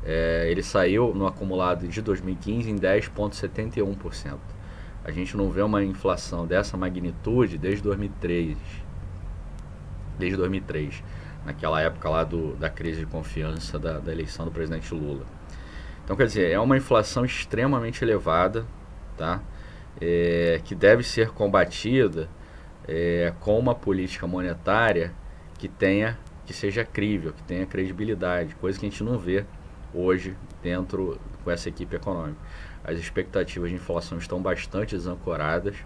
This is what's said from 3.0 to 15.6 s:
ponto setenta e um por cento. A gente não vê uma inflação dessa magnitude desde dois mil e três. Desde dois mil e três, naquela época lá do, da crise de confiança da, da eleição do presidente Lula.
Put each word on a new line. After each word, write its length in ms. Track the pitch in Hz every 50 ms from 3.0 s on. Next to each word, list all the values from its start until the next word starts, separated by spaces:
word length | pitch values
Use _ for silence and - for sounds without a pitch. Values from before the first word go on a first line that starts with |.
| 107 -
ponto 280 | - - 104 104 -
setenta 440 | - - 98 - - 110 110 - 120
e 40 | 104
um 100 | 98 98
por 200 | 98 - 87 -
cento. 280 | - - 71 69 69 - - - - - - - - - - - - -
A 60 | -
gente 260 | 76 85 92 90 - 104
não 120 | 98 95
vê 120 | 82 92
uma 220 | 101 107 107 101 101
inflação 640 | 98 92 - - 98 90 87 - - - 85 85
dessa 300 | 85 90 95 101 - -
magnitude 840 | 92 90 92 87 90 87 87 85 - - 107 113 123 123 98 85 78
desde 240 | 73 92 101 101
dois 160 | 98 104 98 98
mil 120 | 101 98
e 40 | - -
três. 380 | - 87 87 87 85 80 76 - - - - - - - - - - - - - - - - - - - - - - - - - - - - - - - - -
Desde 180 | 92 90 95 92
dois 140 | 90 92
mil 80 | 95 95
e 40 | 92
três, 380 | - - 78 76 71 69 - - - - - - - - - -
naquela 380 | 76 71 - - 78 80 78
época 260 | 78 82 80 - - 80
lá 160 | 80 80 82
do, 320 | 76 76 85 80 78 67 67
da 120 | 78 80
crise 300 | - - 82 82 80 78
de 80 | 80 78
confiança 720 | 78 80 78 - - 78 78 78 80 80 - - - 80
da, 180 | 73 80 78 76
da 140 | 73 80
eleição 340 | 80 80 80 76 - - 82
do 60 | 85
presidente 420 | 80 85 82 78 82 80 - - 87
Lula. 320 | 80 76 73 71 67 65 - - - - - - -